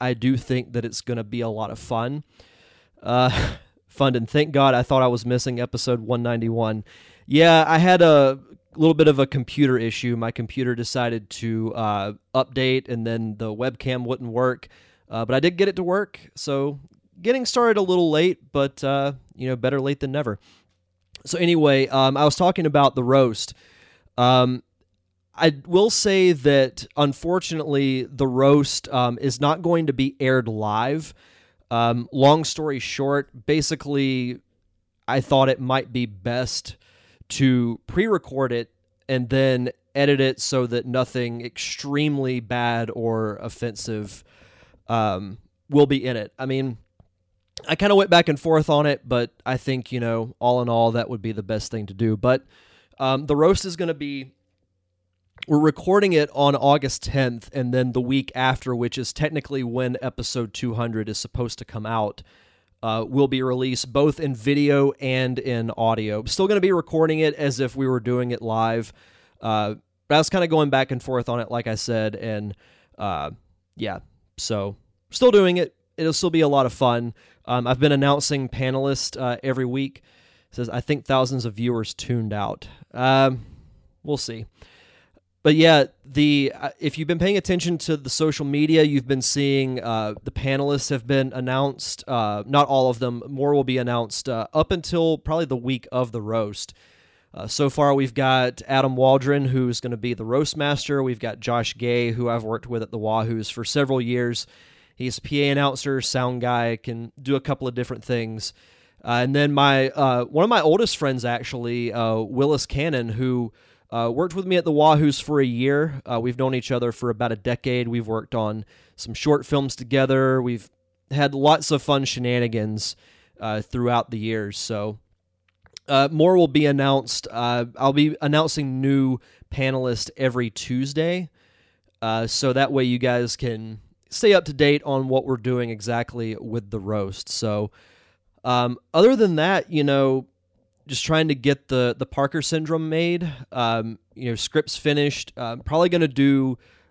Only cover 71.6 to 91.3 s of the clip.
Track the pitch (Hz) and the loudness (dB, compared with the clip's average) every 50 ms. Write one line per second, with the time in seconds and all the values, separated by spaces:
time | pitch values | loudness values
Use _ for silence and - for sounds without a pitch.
71.6 | 113 117 110 107 - - 117 110 110 107 104 98 - 113 107 104 104 104 101 - | -4 -4 -6 -4 -4 -2 -2 -2 -2 -2 -4 -6 -8 -6 -6 -6 -8 -8 -10 -14
72.6 | _ _ _ _ _ _ _ - 101 98 87 76 73 73 - - _ _ _ _ | _ _ _ _ _ _ _ -8 -6 -6 -4 -4 -6 -8 -10 -14 _ _ _ _
73.6 | _ _ _ - 110 104 90 - - _ _ _ _ _ _ - - - 113 104 | _ _ _ -10 -8 -8 -8 -10 -14 _ _ _ _ _ _ -10 -6 -4 -4 -4
74.6 | 98 101 98 - _ _ _ _ _ _ - - 254 247 202 202 190 180 180 180 | -4 -6 -8 -12 _ _ _ _ _ _ 0 4 6 6 8 6 6 4 4 0
75.6 | 165 - _ _ _ _ _ - 160 160 156 - 190 175 165 165 156 143 143 139 | -2 -4 _ _ _ _ _ -4 -2 -2 0 0 0 0 2 2 4 4 4 2
76.6 | 131 123 - - 135 123 120 120 120 117 - _ _ _ _ _ _ - 123 123 | 2 0 0 0 0 2 2 0 -4 -6 -10 _ _ _ _ _ _ -4 -4 -2
77.6 | 120 123 131 123 143 147 143 139 139 143 143 143 - - 151 139 131 120 - - | 0 0 2 2 4 4 4 4 4 2 2 2 0 -2 -2 -4 -4 -6 -6 -4
78.6 | 131 127 131 135 135 139 139 - - - - - 131 123 120 - - 135 127 131 | -4 -2 -2 -2 -2 -2 -2 -4 -6 -8 -6 -6 -4 -4 -4 -4 -4 -4 -2 -2
79.6 | 127 123 123 139 139 135 - - _ _ _ _ _ _ _ _ _ _ - - | -2 -2 -2 -4 -4 -6 -8 -14 _ _ _ _ _ _ _ _ _ _ -10 -8
80.6 | 120 113 - 123 - - 147 135 - - 135 131 131 123 135 127 117 117 98 107 | -8 -6 -6 -6 -4 -4 -4 -4 -2 0 0 2 2 0 -2 -4 -4 -6 -6 -4
81.6 | 120 123 120 113 110 - - - - - 123 120 113 107 104 104 101 107 - - | -2 -2 -2 -2 -4 -6 -10 -10 -6 -4 -4 -2 -4 -4 -4 -4 -4 -6 -6 -8
82.6 | - - - - - - - 120 127 131 135 135 135 135 131 117 - - - - | -14 -20 -20 -20 -20 -14 -6 -2 2 4 4 4 4 2 2 -2 -8 -16 -20 -20
83.6 | - - - _ _ _ _ _ - 151 147 131 - - 113 110 110 - _ _ | -20 -20 -20 _ _ _ _ _ -8 -6 -6 -6 -6 -8 -10 -12 -14 -16 _ _
84.6 | - - _ _ _ _ _ _ _ _ _ _ _ _ _ _ - 151 147 156 | -20 -20 _ _ _ _ _ _ _ _ _ _ _ _ _ _ 4 4 6 8
85.6 | 160 165 160 147 135 - _ _ - 139 131 147 147 147 147 143 139 135 - - | 8 8 8 8 6 2 _ _ -16 -4 0 2 4 4 4 2 2 0 -4 -6
86.6 | 135 139 - - - 147 - 156 160 147 170 165 175 196 202 190 - - 185 170 | -10 -12 -8 -6 -4 -4 -4 -4 -4 -2 -2 0 0 0 0 0 0 -2 -2 -2
87.6 | 147 175 170 156 - - 156 147 135 127 - - 156 156 143 - 151 139 143 147 | 0 -2 -4 -2 -2 -2 -4 -4 -4 -6 -2 0 0 0 0 -2 -4 -2 0 0
88.6 | 151 151 160 160 156 147 143 139 117 127 139 131 123 - - 143 143 139 139 135 | 2 4 4 4 4 4 2 0 0 0 -2 -2 -2 -2 -2 0 0 2 2 2
89.6 | 135 131 127 123 - 117 113 110 107 107 107 - - 110 - - - 135 135 135 | 0 -2 -4 -6 -4 -4 -4 -2 -4 -4 -8 -10 -12 -10 -8 -6 -4 -2 -2 0
90.6 | 139 143 143 135 - - 143 131 113 123 139 135 135 131 | 0 0 -2 -2 -2 -2 -4 -4 -2 0 0 0 0 0